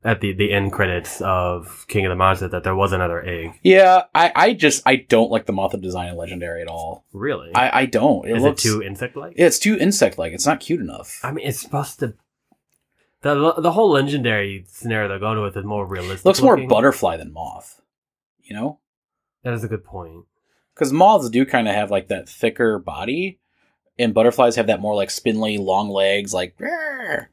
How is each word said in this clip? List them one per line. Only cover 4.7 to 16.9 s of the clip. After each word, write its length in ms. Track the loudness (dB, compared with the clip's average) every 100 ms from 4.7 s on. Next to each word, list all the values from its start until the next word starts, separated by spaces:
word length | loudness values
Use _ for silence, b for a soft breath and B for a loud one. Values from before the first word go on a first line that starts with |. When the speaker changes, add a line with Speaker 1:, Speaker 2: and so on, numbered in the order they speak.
| 2 2
Speaker 2:
I 100 | 0
don't 340 | 4 2 4
like 140 | 0
the 80 | -2
Mothra 280 | -2 -2 -4
design 260 | -8 -8 -8
in 80 | -10
Legendary 460 | -10 -10 -10 -10
at 60 | -10
all. 360 | -10 -10 -12 _
Speaker 1:
Really? 420 | -10 -6 -6 -4
Speaker 2:
I, 260 | 0 2 2
I 40 | 2
don't. 400 | 2 2 0 0
It 100 | 2
Speaker 1:
Is 60 |
Speaker 2:
looks 220 | 2 2
Speaker 1:
it 40 | -2
too 140 | -2
insect-like? 520 | -4 -10 -10 -10 -12 4
Speaker 2:
it's 220 | 4 4
too 180 | 0 2
insect-like. 560 | 2 4 2 2 -8
It's 140 | -2 -2
not 140 | -2
cute 200 | -2 -6
enough. 400 | -6 -12 -16 -12
Speaker 1:
I 80 | -10
mean, 140 | -8 -6
it's 140 | -8
supposed 380 | -6 -8 -8 -8
to, 140 | -8 -8 _ _ _ _ _ _ _ _ _ _
the, 320 | -2 2 2 2
the 140 | 0
whole 180 | 4 4
Legendary 720 | 4 2 0 0 0 -2 -8 -16
scenario 420 | -12 -6 -4 -4
they're 100 | -4
going 240 | -4 -4
with 140 | -4 -6
is 60 |
more 200 | -6 -6
realistic 400 | -6 -8 -8 -2
Speaker 2:
Looks 160 | 0 4
more 140 | 4
Speaker 1:
looking. 140 | 4 4
Speaker 2:
butterfly 500 | 4 4